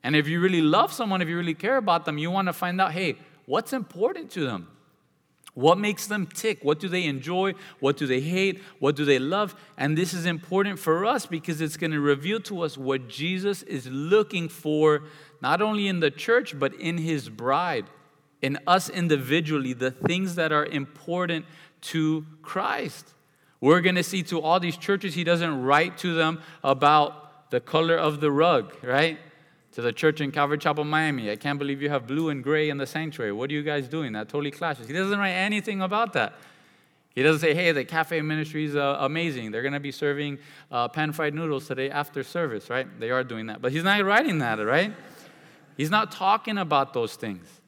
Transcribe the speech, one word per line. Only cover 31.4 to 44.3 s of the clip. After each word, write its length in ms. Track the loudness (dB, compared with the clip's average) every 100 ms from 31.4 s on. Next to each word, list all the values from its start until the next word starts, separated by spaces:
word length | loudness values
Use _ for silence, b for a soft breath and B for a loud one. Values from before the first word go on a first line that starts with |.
| -4 -4
believe 240 | -4 -4
you 80 | -2
have 160 | -2 -2
blue 240 | -2 -2
and 120 | -2
gray 280 | 0 0 0
in 80 | -2
the 80 | -4
sanctuary. 460 | -4 -6 -4 -4
What 180 | -4 -4
are 20 |
you 100 | -4
guys 260 | -2 -4 -4
doing? 240 | -6 -4
That 180 | -6 -6
totally 200 | -4 -6
clashes." 360 | -4 -6 -6 -6
He 80 |
doesn't 240 | -4 -2 0
write 140 | 0
anything 500 | 0 0 -2 -2 -4
about 320 | -2 0 0
that. 180 | 0 -2 -4 b b b b b b b
He 80 | 2
doesn't 180 | 4 4
say, 140 | 2
"Hey, 180 | 4 4
the 120 | 2
cafe 380 | 0 -2 -2 -2
ministry 420 | -2 -2 -4 -4
is, 100 | -2
uh, 220 | 0 0 0
amazing. 500 | 0 0 -2 -4 -6
They're 120 | -4
gonna 180 | -4 -4
be 120 | -6
serving, 460 | -4 -2 -2 -4 -6 B B B
uh, 180 | -2 -2
pan-fried 460 | 0 -2 0 -2
noodles 320 | -2 -4 -4 -4
today 240 | -4 -4
after 320 | -4 -6 -8
service," 480 | -6 -4 -4 -6 -4
right? 160 | -6 -6 -8
They 120 | -2
are 120 | -2
doing 240 | -2 -6 -8
that. 140 | -4
But 120 | -4
he's 120 | -2
not 180 | 0 2
writing 360 | 4 2 2